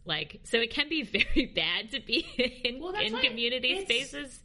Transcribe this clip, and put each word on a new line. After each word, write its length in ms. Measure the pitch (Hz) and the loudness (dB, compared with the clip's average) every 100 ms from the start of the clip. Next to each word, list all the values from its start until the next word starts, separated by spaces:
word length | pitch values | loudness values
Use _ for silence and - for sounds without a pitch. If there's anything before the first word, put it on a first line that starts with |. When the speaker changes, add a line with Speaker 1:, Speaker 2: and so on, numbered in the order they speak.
Speaker 1:
like, 360 | 175 151 156 - | -4 -2 -2 -10
so 140 | - 233 | -2 0
it 100 | 240 | 2
can 180 | 294 294 | 0 0
be 140 | 320 | -2
<laughs> 140 | 226 196 | 0 0
very 220 | - - 247 | 4 4 2
bad 440 | 170 160 185 220 | 0 2 0 -2
to 100 | 269 | -6
be 240 | - 320 - - 247 - | -2 -2 0 0 0 0
in, 160 | 240 262 | -4 -4
Speaker 2:
Well, 120 | 349 | -6
that's 140 | 415 415 | -2 0
Speaker 1:
in 40 | |
Speaker 2:
why 120 | - - | 2 2
Speaker 1:
community 440 | 226 233 254 254 | 2 0 2 0
Speaker 2:
it's 120 | 381 381 | 0 0
Speaker 1:
spaces, 480 | 240 269 285 269 - | 0 0 -8 -10 -14